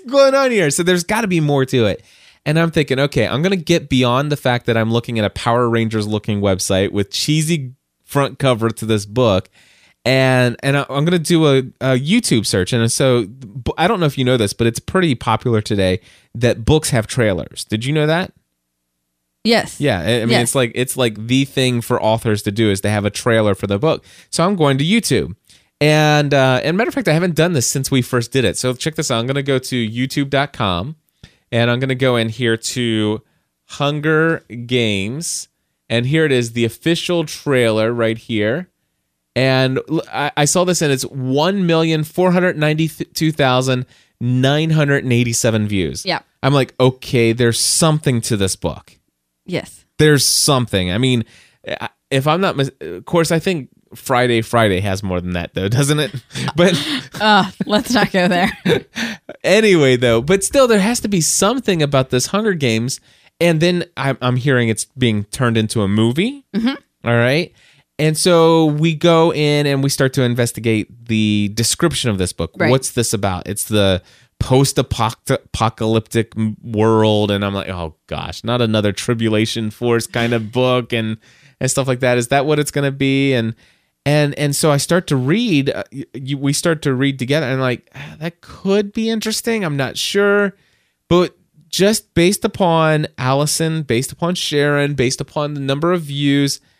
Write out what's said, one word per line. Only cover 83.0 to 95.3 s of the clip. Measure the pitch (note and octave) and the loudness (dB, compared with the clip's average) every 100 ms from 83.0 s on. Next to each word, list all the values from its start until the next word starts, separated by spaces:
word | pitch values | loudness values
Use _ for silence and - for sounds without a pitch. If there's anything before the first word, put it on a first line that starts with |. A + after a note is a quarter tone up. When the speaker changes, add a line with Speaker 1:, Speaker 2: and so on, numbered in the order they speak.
| C3+ C3+ C#3 | 0 2 2
Speaker 1:
And, | B2+ A2+ - _ _ _ _ - | 0 -2 -6 _ _ _ _ 0
and, | D3+ D3 - | 2 2 0
and | D3 | -2
so | C#3+ D#3 | 0 2
I | C#3+ | 2
start | - F3 - | 2 0 0
to | C3+ | -2
read, | B2+ G#3+ B3 D3 C3+ | 0 0 2 0 0
uh, | - - | -4 -8
y-, | C3 - | -12 -14
y-, | B2+ C3+ C#3 | -12 -8 -4
we | C#3+ | -2
start | C#3+ F3 D#3 | 0 -2 -2
to | D3 | -2
read | B2+ C#3 C3+ | 0 0 -2
together | B2+ D3+ B2+ | -2 -2 -2
and, | C3 | -2
like, | B2+ A#2+ _ C3+ | -2 -4 _ -20
"Ah, | D3+ D#3 | -18 -12
that | E3 - | -12 -12
could | - - G3 G3+ G3+ | -20 -8 -2 0 0
be | A3+ A3 | -4 -4
interesting. | A3+ A3 A3 A#3 A3+ | -4 -4 -6 -4 -2
I'm | E3+ C#3+ | -2 -4
not | B2+ - | -4 -4
sure." | - G3+ G3+ G#3 G3+ - _ _ _ _ - | -4 0 2 2 0 -4 _ _ _ _ 0
But | E3+ E3 _ _ _ - | 2 2 _ _ _ -8
just | - G3 A3+ - | 0 2 0 -2
based | E3+ F3 G3+ | 2 2 2
upon | G#3+ - F3+ E3 D#3 D#3 D3+ - | -4 0 2 2 2 0 -2 -4
Allison, | B2+ C3+ D3 - D#3+ D#3+ | 0 0 0 -2 -2 -4
based | C#3+ A#2 C3+ | -2 -2 -2
upon | - F3 F3+ | -4 -4 -4
Sharon, | - D3 D3 C#3+ C#3+ | -2 0 2 0 0
based | C#3 B2+ - | 0 -2 -2
upon | C3 | -6